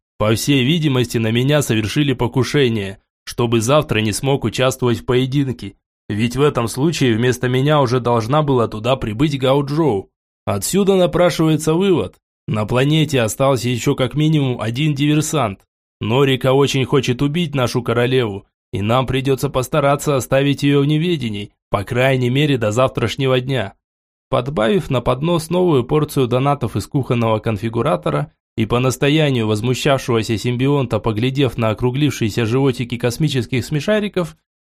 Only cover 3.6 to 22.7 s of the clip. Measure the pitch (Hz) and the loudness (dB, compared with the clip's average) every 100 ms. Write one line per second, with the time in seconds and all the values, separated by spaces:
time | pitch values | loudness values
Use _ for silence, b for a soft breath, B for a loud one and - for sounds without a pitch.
3.6 | 110 151 143 107 107 98 135 135 113 - | 2 2 2 0 0 -2 -2 0 -2 0
4.6 | 127 - 123 117 - 127 127 143 131 117 | 0 0 -2 -2 0 0 0 -2 -4 -6
5.6 | 98 - _ _ - 104 117 123 147 123 | -10 -16 _ _ -6 -2 -2 2 0 2
6.6 | 113 - 160 160 131 110 123 120 127 127 | -4 -2 -2 2 0 2 0 0 -2 0
7.6 | 139 151 131 127 120 120 107 151 143 127 | 2 2 2 0 0 0 0 0 2 0
8.6 | 110 107 117 135 - 107 156 139 127 139 | 0 -2 -2 -2 -2 -2 -2 0 0 0
9.6 | 139 147 156 98 - _ _ _ - 101 | 0 0 0 0 -6 _ _ _ -6 -4
10.6 | - 196 190 190 175 175 175 - 160 151 | -2 0 2 4 2 2 2 2 2 2
11.6 | 156 165 196 156 87 _ _ _ - 107 | 0 0 2 0 -2 _ _ _ -6 -4
12.6 | 104 120 143 160 151 135 110 - 135 131 | 0 0 2 2 2 0 0 0 0 2
13.6 | 117 123 - 131 127 147 156 156 135 120 | 0 -2 0 0 0 0 2 2 0 -2
14.6 | 110 120 156 139 147 147 151 147 113 98 | -4 -2 -2 0 2 2 0 -2 -2 -6
15.6 | _ _ _ - 107 123 139 127 135 135 | _ _ _ -8 0 2 2 2 2 2
16.6 | 139 135 123 147 - 123 143 160 170 139 | 2 0 0 0 0 0 0 -2 -2 -2
17.6 | 123 127 120 117 123 131 117 98 - _ | -2 -2 -2 0 2 0 0 -6 -14 _
18.6 | - 98 101 123 127 131 131 131 139 131 | -10 -4 0 0 0 -2 0 -2 -2 -2
19.6 | 123 160 139 139 - 139 - 135 139 139 | -2 0 2 0 0 -2 0 0 2 2
20.6 | 143 143 139 151 175 165 120 101 101 _ | 2 2 2 0 0 -2 -4 -8 -10 _
21.6 | - 101 98 120 131 135 123 135 151 131 | -6 -4 -2 0 2 2 0 2 2 2
22.6 | 107 | 0